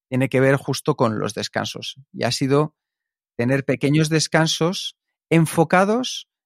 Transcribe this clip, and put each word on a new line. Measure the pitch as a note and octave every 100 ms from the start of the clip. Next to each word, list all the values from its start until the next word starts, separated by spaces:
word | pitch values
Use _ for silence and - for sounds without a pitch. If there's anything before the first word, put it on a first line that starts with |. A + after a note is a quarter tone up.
| -
tiene | B2+ C3+
que | C3
ver | C3+ C#3
justo | - - - C#3+
con | A#2 G#2
los | G2+
descansos. | A2 G#2+ A2 A2+ - - C3+ -
Y | -
ha | A#2
sido | - C3+ C#3+ D3+ _ _ _ _ _ _ -
tener | A#2+ C#3 C#3
pequeños | B2+ C#3+ D#3 D#3
descansos | D#3+ - D#3+ D#3+ - E3 G3+ - - _ _ -
enfocados, | E3 D#3 E3+ D#3+ F3+ G3+ A#3+ B3+ - - _